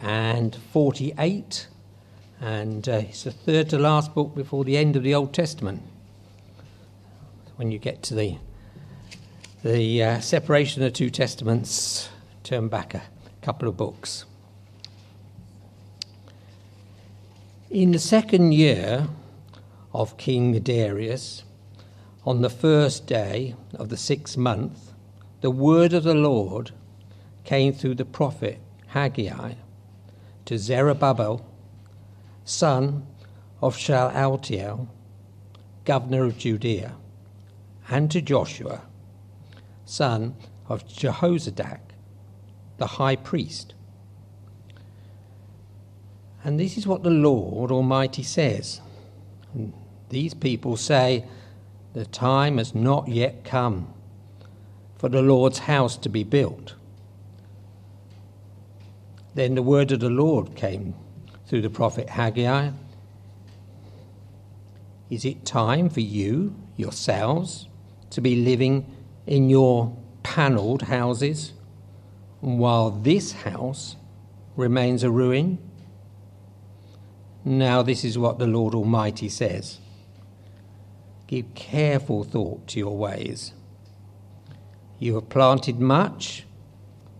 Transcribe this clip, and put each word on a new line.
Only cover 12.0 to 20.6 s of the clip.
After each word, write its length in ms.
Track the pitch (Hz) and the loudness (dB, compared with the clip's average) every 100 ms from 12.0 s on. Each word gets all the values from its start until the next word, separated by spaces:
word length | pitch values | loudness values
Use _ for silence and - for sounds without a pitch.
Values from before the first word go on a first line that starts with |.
| - - - - | -10 -16 -20 -20
turn 240 | - 127 113 | -6 -4 -2
back 260 | 107 - | -4 -6
a 100 | - - - - - | -10 -14 -20 -20 -10
couple 280 | - - 120 | -6 -4 -4
of 80 | 95 | -4
books. 480 | 110 - - - - - - - - - - - - - - - - - - - - - - - - - - - - - - - - - - - - - - | -6 -8 -12 -14 -14 -20 -20 -20 -20 -20 -20 -20 -20 -20 -20 -20 -20 -20 -20 -20 -20 -20 -20 -20 -20 -20 -20 -20 -20 -20 -20 -20 -20 -20 -20 -20 -20 -20 -6
In 220 | 202 180 | 2 4
the 80 | 170 | 4
second 500 | - 220 214 196 170 | 4 2 6 6 6
year 560 | 151 156 92 98 123 151 - - - - - - - - | 8 6 4 0 -2 -2 -6 -18 -20 -20 -20 -20 -20 -8
of 240 | - 110 - | -4 -4 -4
King 400 | - 127 123 113 | -2 2 4 2